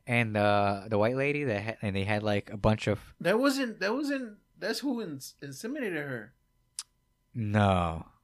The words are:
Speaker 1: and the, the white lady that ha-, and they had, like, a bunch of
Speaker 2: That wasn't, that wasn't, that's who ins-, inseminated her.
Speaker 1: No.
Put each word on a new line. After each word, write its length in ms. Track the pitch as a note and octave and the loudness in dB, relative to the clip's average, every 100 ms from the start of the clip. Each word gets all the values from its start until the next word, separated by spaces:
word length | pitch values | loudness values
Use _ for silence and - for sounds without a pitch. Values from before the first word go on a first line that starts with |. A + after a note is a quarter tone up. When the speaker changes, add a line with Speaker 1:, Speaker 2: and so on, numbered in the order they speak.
| - | -2
Speaker 1:
and 300 | A#2+ A2+ G#2+ | 0 2 2
the, 500 | G#2 G#2 G2+ G2+ G2+ | 4 6 4 2 0
the 120 | G#2 | 2
white 160 | A2 C3 | 4 2
lady 300 | C#3 D3 C#3+ | 0 0 0
that 180 | G2+ | 0
ha-, 140 | G#2 A2+ | -2 -4
and 140 | G#2+ G2 | -2 -2
they 80 | |
had, 180 | F#2+ G#2+ | 0 0
like, 300 | G#2+ G2+ - | 2 0 -2
a 60 | G#2 | 0
bunch 280 | A2 G#2+ - | 2 2 0
of 140 | G2+ - - | -2 -4 -4
Speaker 2:
That 180 | E3 G#3+ | 0 2
wasn't, 400 | C#4 C4+ B3 E3+ | 2 2 -4 -2
that 140 | F#3+ | -2
wasn't, 440 | B3 D4 C#4 A#3+ G#3 _ _ | -2 -2 -4 -6 -14 _ _
that's 220 | F#3 - | -6 -4
who 220 | C#4+ A#3+ | -4 -4
ins-, 340 | G3 C#3 - - | -6 -10 -14 -14
inseminated 500 | C#3 C3+ A3+ D4+ A3+ D#3+ | -14 -10 -10 -6 -6 -4
her. 380 | D3 B2 G#2+ _ _ _ _ - - _ _ _ _ | -6 -8 -10 _ _ _ _ -16 -16 _ _ _ _
Speaker 1:
No. 720 | B2 G#2+ G#2 G2+ F#2 F2 D#2+ - _ | -6 0 4 4 4 2 -4 -10 _